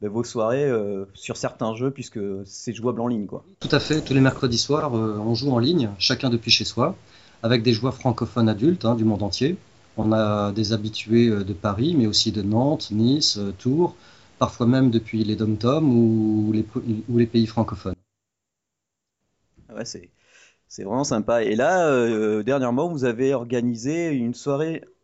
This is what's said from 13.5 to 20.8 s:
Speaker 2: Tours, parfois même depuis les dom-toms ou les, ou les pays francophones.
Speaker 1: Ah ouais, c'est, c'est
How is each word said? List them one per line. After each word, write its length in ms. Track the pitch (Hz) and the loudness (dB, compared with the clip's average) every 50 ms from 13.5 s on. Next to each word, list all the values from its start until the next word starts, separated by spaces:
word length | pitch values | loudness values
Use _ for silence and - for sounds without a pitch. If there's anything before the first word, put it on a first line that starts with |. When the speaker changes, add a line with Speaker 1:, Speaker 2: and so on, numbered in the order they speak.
Speaker 2:
Tours, 420 | 92 - - 123 139 165 175 - - - - - - - - _ _ - | -8 -4 -2 0 0 2 0 0 -2 -10 -20 -20 -20 -20 -20 _ _ -2
parfois 260 | 127 120 - - 120 | -2 -2 0 0 2
même 240 | 117 131 131 131 123 | 4 4 4 4 4
depuis 360 | 113 113 110 - - 107 107 | 2 0 -2 -2 -2 -2 -2
les 100 | 104 107 | -2 0
dom-toms 480 | 95 110 107 107 104 117 120 143 160 160 | 0 0 -2 0 0 0 0 2 2 2
ou 720 | 139 120 117 117 113 113 110 107 107 107 107 107 107 107 | 4 4 4 4 4 4 2 2 2 0 0 0 0 0
les, 120 | 110 110 - - 131 - 117 107 110 107 - | -2 -2 -4 -8 -6 -4 -4 -4 -4 -4 0
ou 80 | 120 | 2
les 100 | 117 117 | 2 2
pays 180 | 117 - 117 113 | 4 2 0 0
francophones. 480 | 110 - 117 110 - 104 90 - 95 92 - _ _ _ _ _ _ _ _ _ _ _ _ _ _ _ _ _ _ _ _ _ _ _ _ _ _ _ _ _ _ _ - - | 2 0 -2 -2 -2 -4 -8 -8 -8 -10 -10 _ _ _ _ _ _ _ _ _ _ _ _ _ _ _ _ _ _ _ _ _ _ _ _ _ _ _ _ _ _ _ -20 -20
Speaker 1:
Ah 80 | - 110 | -14 -12
ouais, 80 | 107 117 | -10 -10
c'est, 260 | - - 90 85 - _ _ _ _ _ - - _ _ _ _ _ | -10 -12 -16 -18 -20 _ _ _ _ _ -20 -20 _ _ _ _ _
c'est 160 | - - | -16 -12